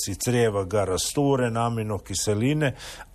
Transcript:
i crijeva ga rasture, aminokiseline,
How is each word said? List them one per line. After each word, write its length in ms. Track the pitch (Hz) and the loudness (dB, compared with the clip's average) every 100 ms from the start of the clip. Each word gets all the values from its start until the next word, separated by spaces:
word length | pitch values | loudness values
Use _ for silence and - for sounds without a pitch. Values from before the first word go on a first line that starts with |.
| - | -6
i 60 | 90 | -4
crijeva 480 | - 120 113 101 | 0 2 2 2
ga 200 | 92 104 92 | 0 0 0
rasture, 680 | 90 - 147 139 139 123 117 | 0 -2 2 2 4 2 0
aminokiseline, 1200 | 117 120 107 101 - 95 - 104 127 151 143 - - - - | 0 -2 -4 -6 -6 -4 0 2 2 2 0 -2 -12 -16 -18